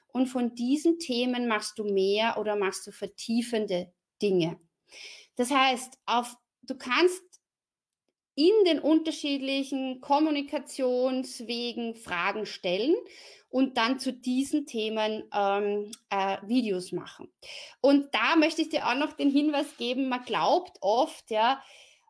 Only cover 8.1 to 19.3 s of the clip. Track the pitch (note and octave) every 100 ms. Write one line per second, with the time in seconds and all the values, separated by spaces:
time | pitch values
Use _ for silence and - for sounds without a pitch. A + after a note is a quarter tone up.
8.1 | _ _ - D#4+ A4 F4+ D4 C#4 D#4+ D#4+
9.1 | D4+ D4 C#4 C4+ C4+ C4+ C4+ C4 B3+ -
10.1 | C#4+ D#4 D4 C#4+ D4+ C4+ - B3+ B3 C4
11.1 | B3+ B3+ - A3 A#3+ A#3+ A#3 A#3 A3+ -
12.1 | F3 F#3 G#3 G3+ - F#3 F#3 B3+ G#4 -
13.1 | - - - _ B3+ C4 B3+ A3+ C4+ C4
14.1 | B3+ B3+ B3+ C#4 D4+ D4 A#3 A3 A3 G#3+
15.1 | G#3+ - G#3 G3+ G3+ G#3 G#3 G#3 A#3 -
16.1 | G3 F#3+ G3 G3+ B3 A3 F3+ F3+ F3 -
17.1 | - - _ - - - - C4+ C#4 C#4
18.1 | G#3+ A#3+ E4 D#4 E4 D#4 D#4 - B3 D4+
19.1 | - C#4+